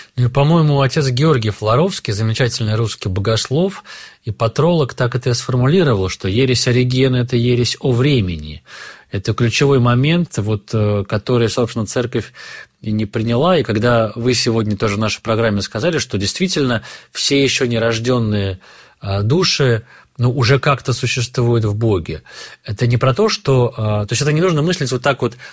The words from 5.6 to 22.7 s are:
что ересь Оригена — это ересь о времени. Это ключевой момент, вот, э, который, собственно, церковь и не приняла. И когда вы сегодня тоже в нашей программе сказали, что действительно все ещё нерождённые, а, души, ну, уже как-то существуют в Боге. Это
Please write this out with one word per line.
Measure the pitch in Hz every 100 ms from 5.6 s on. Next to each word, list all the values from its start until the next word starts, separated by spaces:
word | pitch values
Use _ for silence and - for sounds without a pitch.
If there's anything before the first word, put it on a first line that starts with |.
| 127 185 151 101 92
что | - 95
ересь | 104 131 120 127
Оригена — | 123 127 127 131 127
это | 123 123
ересь | 120 120 120 -
о | 143
времени. | 120 143 135 92 82 76 78 - - - - _
Это | 101 107
ключевой | 107 120 - 143 139
момент, | 120 120 143 170 170 -
вот, | 104 107 -
э, | 110 104 104 98
который, | 107 - 123 113
собственно, | 131 117 120 104
церковь | 127 117 120 - - - - - _
и | 110
не | 107 107
приняла. | 113 110 117 165 175
И |
когда | 117 104 120 117 110 117
вы | 120 120
сегодня | 123 113 107 101
тоже | 110 101
в |
нашей | 107 -
программе | 120 110 117 101
сказали, | 95 110 156 156
что | - 101
действительно | 95 - 185 165 131 113 - - -
все | - - 139
ещё | 135 - 123
нерождённые, | 117 113 113 120 123 110 104 98 92 - - - _
а, | 98 98
души, | 107 160 185 - 135 113 - - _ -
ну, | 123
уже | 131 113 135
как-то | 151 131 -
существуют | 120 120 - 120 - 120 117 107
в | 104
Боге. | 113 95 76 78 - - - -
Это | -